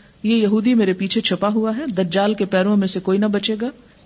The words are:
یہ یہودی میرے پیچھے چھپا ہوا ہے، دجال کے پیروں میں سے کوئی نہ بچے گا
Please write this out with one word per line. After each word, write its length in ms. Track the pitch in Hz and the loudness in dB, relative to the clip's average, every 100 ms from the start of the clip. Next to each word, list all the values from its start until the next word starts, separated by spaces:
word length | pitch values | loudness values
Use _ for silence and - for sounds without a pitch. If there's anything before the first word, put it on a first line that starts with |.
| - _ | -20 _
یہ 120 | 208 226 | 0 2
یہودی 380 | 202 214 220 | 2 2 2
میرے 200 | 233 190 | 4 2
پیچھے 280 | 185 190 226 | 0 -2 -2
چھپا 260 | - 180 196 | -2 0 0
ہوا 240 | 220 220 220 | 0 -2 -4
ہے، 80 | 311 | -4
دجال 480 | 175 180 185 208 | -2 0 0 0
کے 120 | 214 196 | 0 0
پیروں 320 | 185 196 208 | 0 2 2
میں 100 | 190 | 0
سے 120 | 185 | -2
کوئی 200 | 190 196 | -2 0
نہ 60 | 214 | 0
بچے 300 | 202 208 214 | -2 -4 -4
گا 60 | 240 - - - | -6 -10 -20 -18